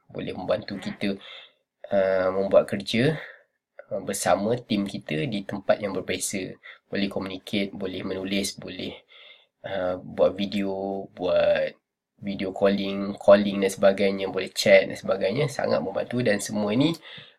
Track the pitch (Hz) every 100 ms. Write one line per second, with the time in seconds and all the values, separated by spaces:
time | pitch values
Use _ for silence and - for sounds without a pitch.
0 | - 95 95 - 90 - - 101 104 -
1 | 101 98 - - - _ _ _ - 98
2 | 95 95 92 95 98 95 - 101 - 113
3 | 139 156 - - _ _ _ - - 101
4 | - 98 92 92 104 123 - 107 98 101
5 | - 76 78 101 98 101 - - 104 95
6 | 90 95 - 98 92 98 - - _ 98
7 | 98 113 95 92 - 104 98 101 95 92
8 | 95 95 95 98 98 - 90 92 - -
9 | _ - - - _ _ - 95 90 92
10 | - - - 92 101 104 98 98 98 98
11 | 98 - 90 - 82 90 90 - _ _
12 | _ _ 101 95 95 95 98 98 98 98
13 | 98 101 - 101 101 98 98 98 98 98
14 | 98 98 95 95 98 - 110 98 - -
15 | 95 95 95 123 - - 104 113 - -
16 | - 123 120 101 - 107 104 113 156 165
17 | - - -